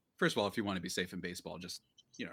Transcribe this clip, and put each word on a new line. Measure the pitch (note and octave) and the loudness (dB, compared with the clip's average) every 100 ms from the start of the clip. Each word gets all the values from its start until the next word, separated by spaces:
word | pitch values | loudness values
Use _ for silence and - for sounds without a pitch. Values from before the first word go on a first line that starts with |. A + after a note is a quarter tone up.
| _ _ | _ _
First | E3+ A#2+ | 4 6
of | |
all, | G2+ | 4
if | - | 2
you | |
wanna | G2+ F#2 | 0 0
be | F#2 | 0
safe | - F2+ | -2 -2
in | F#2+ | -2
baseball, | F2 F2+ - F2 | -6 -6 -8 -8
just | F2+ - - - _ - | -8 -10 -14 -20 _ -10
you | |
know, | A2+ | -10